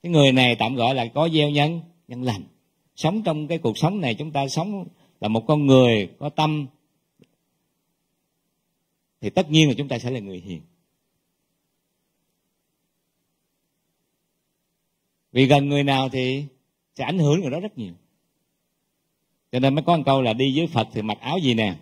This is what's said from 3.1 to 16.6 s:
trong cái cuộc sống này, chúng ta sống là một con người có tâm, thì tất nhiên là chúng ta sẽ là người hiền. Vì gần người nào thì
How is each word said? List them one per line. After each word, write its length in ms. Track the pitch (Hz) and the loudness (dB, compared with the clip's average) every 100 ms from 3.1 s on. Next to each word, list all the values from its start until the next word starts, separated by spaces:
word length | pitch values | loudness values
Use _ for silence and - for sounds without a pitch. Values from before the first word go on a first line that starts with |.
| 208 | -2
trong 240 | 208 156 147 | -4 -4 -6
cái 100 | 165 | -4
cuộc 200 | 120 107 | -4 0
sống 240 | 156 208 | -2 0
này, 140 | 143 110 | -4 -4
chúng 160 | 151 | -6
ta 160 | 147 139 | -6 -4
sống 380 | 156 185 202 175 _ _ _ | -4 -6 -8 -12 _ _ _
là 60 | - | -4
một 160 | 110 113 | -2 0
con 180 | 151 143 | 0 6
người 440 | 131 123 110 92 - | 6 6 4 -2 -8
có 100 | 147 | -8
tâm, 380 | - 156 151 135 _ _ _ _ _ _ _ _ _ _ _ _ _ _ _ _ _ _ _ _ _ _ _ _ _ | -2 -2 -2 -8 _ _ _ _ _ _ _ _ _ _ _ _ _ _ _ _ _ _ _ _ _ _ _ _ _
thì 80 | 104 | -4
tất 200 | 185 160 | -2 2
nhiên 160 | 156 151 | 4 4
là 60 | 113 | 2
chúng 100 | 143 | -4
ta 120 | 120 | -6
sẽ 120 | 120 | -6
là 80 | 127 | -8
người 200 | 101 90 | -10 -14
hiền. 220 | 92 82 73 _ _ _ _ _ _ _ _ _ _ _ _ _ _ _ _ _ _ _ _ _ _ _ _ _ _ _ _ _ _ _ _ _ _ _ _ _ _ _ _ _ _ _ _ _ _ | -12 -14 -14 _ _ _ _ _ _ _ _ _ _ _ _ _ _ _ _ _ _ _ _ _ _ _ _ _ _ _ _ _ _ _ _ _ _ _ _ _ _ _ _ _ _ _ _ _ _
Vì 140 | 123 131 | 2 4
gần 240 | 143 143 | 4 4
người 140 | 143 | 0
nào 260 | 143 135 135 | 2 0 -2
thì 360 | 131 127 135 147 _ | -4 -4 -4 -8 _